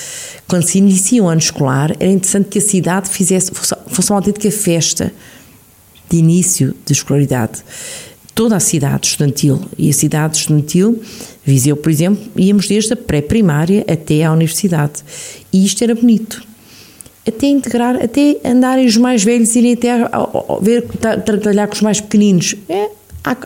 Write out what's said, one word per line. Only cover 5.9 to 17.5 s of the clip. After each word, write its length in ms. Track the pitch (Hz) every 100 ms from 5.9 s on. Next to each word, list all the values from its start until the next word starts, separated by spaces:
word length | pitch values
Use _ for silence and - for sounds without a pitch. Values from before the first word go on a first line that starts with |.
| - -
de 80 | 170
início 560 | 160 175 - - 135 -
de 80 | -
escolaridade. 640 | 143 - 143 139 127 110 - - - - - - - -
Toda 220 | - 226 196
a 40 |
cidade 460 | - 160 135 135 -
estudantil, 540 | - 143 143 147 131 - -
e 100 | 156
a 20 |
cidade 440 | 143 151 151 156 156
estudantil, 640 | - 151 143 180 208 226 - - - - -
Viseu, 320 | 135 135 147
por 140 | 156
exemplo, 320 | 151 175 208 - -
íamos 320 | 185 202 180
desde 260 | 208 220
a 20 | 240
pré-primária 920 | - 147 147 214 196 147 170 202 -
até 360 | 160 156 151
à 80 | 160
universidade. 680 | 160 160 - 202 165 147 - - - - - -
E 100 | 190
isto 200 | 196 -
era 100 | 233
bonito. 500 | 233 240 220 - - - - - - - - - _ -
Até 180 | -
integrar, 480 | 277